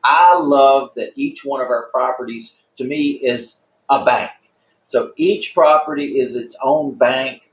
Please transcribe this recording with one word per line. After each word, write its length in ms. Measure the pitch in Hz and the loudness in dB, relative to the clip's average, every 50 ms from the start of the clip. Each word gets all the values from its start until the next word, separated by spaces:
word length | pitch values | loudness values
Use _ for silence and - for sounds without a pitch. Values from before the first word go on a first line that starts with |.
| - | 2
I 300 | 135 143 160 180 - 147 | 2 4 6 6 6 6
love 540 | 170 156 143 143 139 139 135 139 139 135 - _ | 4 2 2 4 4 6 6 4 2 0 -4 _
that 160 | 123 110 - _ | -10 -10 -10 _
each 280 | 135 139 143 - - - | -6 -6 -6 -6 -10 -10
one 180 | 139 139 131 | -8 -6 -6
of 60 | 127 123 | -4 -2
our 180 | 123 117 117 - | -4 -4 -4 -4
properties, 680 | - 131 127 127 120 - 123 113 117 113 113 - _ _ _ _ _ | -4 -2 -2 -2 -4 -6 -8 -12 -12 -14 -16 -18 _ _ _ _ _
to 80 | - 127 | -12 -8
me, 300 | 127 147 151 147 143 139 | -6 -4 -2 -2 -2 -4
is 520 | - 131 123 120 120 - - - - _ _ _ _ _ - | -2 -2 -2 -2 -2 -8 -12 -16 -18 _ _ _ _ _ -2
a 160 | 139 - - | -2 0 2
bank. 240 | - 123 110 - - - _ _ _ _ _ _ _ _ _ _ | 0 0 0 -2 -6 -12 _ _ _ _ _ _ _ _ _ _
So 300 | _ - 120 113 107 - | _ -2 -2 -2 -2 -4
each 380 | - 156 185 208 214 - - - | -2 0 0 0 0 -4 -4 0
property 640 | 175 160 151 151 151 151 156 147 143 143 135 123 135 | 2 4 6 4 4 2 -2 -6 -6 -6 -2 -2 -2
is 160 | 127 120 120 | -2 -2 -4
its 200 | 123 113 - - - | -8 -10 -10 -12 -6
own 320 | 135 135 147 156 147 139 123 | -2 0 0 0 0 -4 0
bank. 480 | 120 123 120 131 131 131 131 127 - _ _ | 0 2 2 2 0 -4 -6 -8 -12 _ _